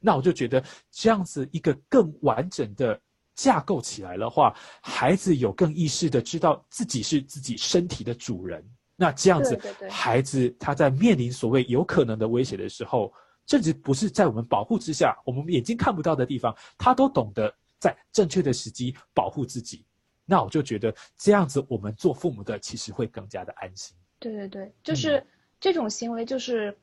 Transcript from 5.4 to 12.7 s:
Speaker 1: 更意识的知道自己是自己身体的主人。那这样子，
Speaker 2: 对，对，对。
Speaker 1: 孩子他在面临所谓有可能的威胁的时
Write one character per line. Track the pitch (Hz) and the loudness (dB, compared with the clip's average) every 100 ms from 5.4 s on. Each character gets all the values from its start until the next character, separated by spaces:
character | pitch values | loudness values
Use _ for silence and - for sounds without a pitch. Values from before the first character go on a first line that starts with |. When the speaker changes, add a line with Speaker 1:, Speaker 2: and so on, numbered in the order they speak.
| 117 | 2
Speaker 1:
更 | 98 170 | 2 0
意 | 156 160 | 2 -2
识 | - 160 | 0 0
的 | 127 | 0
知 | 117 170 | -2 0
道 | 170 143 _ | 2 0 _
自 | - | -10
己 | 226 123 | -4 -4
是 | 107 151 | 0 -2
自 | 135 147 | -2 -14
己 | 131 113 | -10 -6
身 | - 180 175 | 0 0 0
体 | - | -6
的 | 117 | -8
主 | 117 - 95 90 | -8 -8 -8 -8
人。 | 80 95 - _ | -12 -14 -20 _
那 | _ 175 | _ 0
这 | 139 190 | 4 4
样 | 170 | 4
子， | - 120 | 2 -2
Speaker 2:
对， | - | -6
对， | - | -14
对。 | 190 | -12
Speaker 1:
孩 | - - 120 | -4 0 2
子 | 135 135 123 - | 2 0 0 -2
他 | - | -6
在 | 143 147 | 2 2
面 | 131 226 170 | 4 4 4
临 | 120 | 0
所 | 127 113 | -2 0
谓 | 135 127 | 2 2
有 | 123 | 0
可 | 180 - | 2 2
能 | 120 110 | 2 0
的 | 110 | 0
威 | 120 | 0
胁 | 131 98 | -2 -4
的 | |
时 | 98 | -8